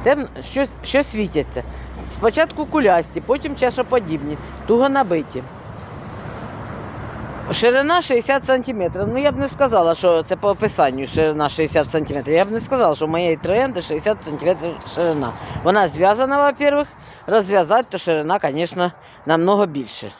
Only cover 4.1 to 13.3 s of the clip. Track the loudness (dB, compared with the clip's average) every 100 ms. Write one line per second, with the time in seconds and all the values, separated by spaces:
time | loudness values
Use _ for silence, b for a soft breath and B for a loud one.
4.1 | -6 -6 -10 B B 0 4 4 2 2
5.1 | 0 -2 -10 -12 -16 -16 -16 -14 -14 -14
6.1 | -12 -12 -12 -12 -12 -12 -12 -12 -12 -12
7.1 | -10 -10 -10 -6 0 4 4 4 2 2
8.1 | 0 2 0 2 0 0 -2 -2 -2 -2
9.1 | 0 0 0 -4 0 2 4 4 4 4
10.1 | 4 2 -2 0 0 0 2 2 2 -4
11.1 | 0 2 2 -2 0 0 2 0 0 -2
12.1 | -4 2 2 2 0 -2 2 2 2 0
13.1 | 0 0